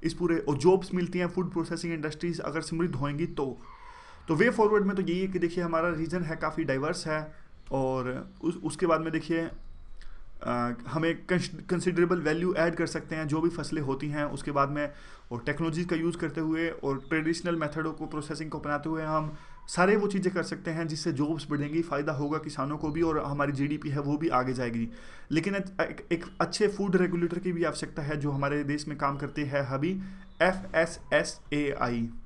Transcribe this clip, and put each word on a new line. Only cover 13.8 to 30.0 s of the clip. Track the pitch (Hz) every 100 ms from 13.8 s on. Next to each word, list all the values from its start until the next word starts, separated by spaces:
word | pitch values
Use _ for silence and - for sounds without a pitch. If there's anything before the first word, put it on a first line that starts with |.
होती | 135 135 151
हैं | 147
उसके | 147 139 -
बाद | 139 139
में, | 147 147 - - - -
और | 120 131
टेक्नोलॉजीज | 147 165 156 175
का | 165
यूज़ | 165 170
करते | 160 156
हुए | 156 160 165
और | - 139 135 -
ट्रेडिशनल | 160 156 170 180 170
मेथडों | 151 151 156
को, | 156 156
प्रोसेसिंग | 151 147 151 156
को | 151
अपनाते | 147 147 151
हुए | 160
हम | 156 156 151 156 - - -
सारे | - 180 214
वो | 202
चीज़ें | 196 185
कर | 180
सकते | 156 160 -
हैं | 160 165
जिससे | 151 175
जॉब्स | 135 147 160 139
बढ़ेंगी, | 147 143 160
फ़ायदा | 170 143 143
होगा | 143 143 156
किसानों | 151 139 135 151
को | 151
भी | 151
और | 165 151
हमारी | 135 143 143
जीडीपी | 139 175 147 147
है | 139
वो | 143 147
भी | 165
आगे | 127 127
जाएगी। | 127 123 117 113 - - - -
लेकिन | 147 170
एक, | 196 190 -
एक, | - - -
एक | 170 - -
अच्छे | 170 - 208
फूड | 196 202 180
रेगुलेटर | 180 170 170 170
की | 185
भी | 170
आवश्यकता | 165 147 151 -
है | 147 156
जो | 143
हमारे | 139 139 147
देश | 143 147 147
में | 143
काम | 143 139
करते | 143 -
हैं | 143 139
अभी, | 127 135 147 190